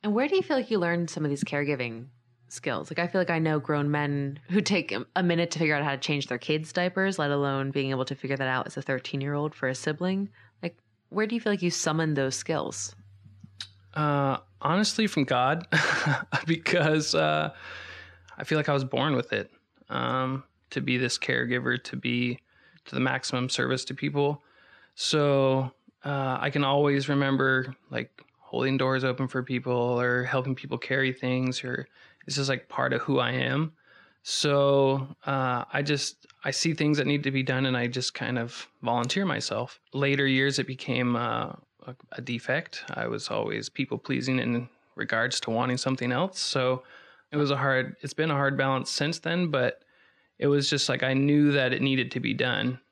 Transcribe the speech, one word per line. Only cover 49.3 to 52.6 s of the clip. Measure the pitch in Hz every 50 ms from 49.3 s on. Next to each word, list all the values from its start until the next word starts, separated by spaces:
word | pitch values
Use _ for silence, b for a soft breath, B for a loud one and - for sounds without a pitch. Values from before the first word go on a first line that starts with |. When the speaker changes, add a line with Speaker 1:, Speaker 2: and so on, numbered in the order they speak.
| 170 175 180 165
Speaker 2:
but | 147 131 123 120 - - b b b b b b b b b b b _
it | - 143
was | 143 143 139 -
just, | 147 139 - -
like, | 127 -
I | 127 131 131
knew | 135 139 143 147 147 147 143
that | 139 143 131 127
it | 127 -
needed | - 139 135 131 123 -
to | - 123
be | 123 120 110
done | - 127 127 120 101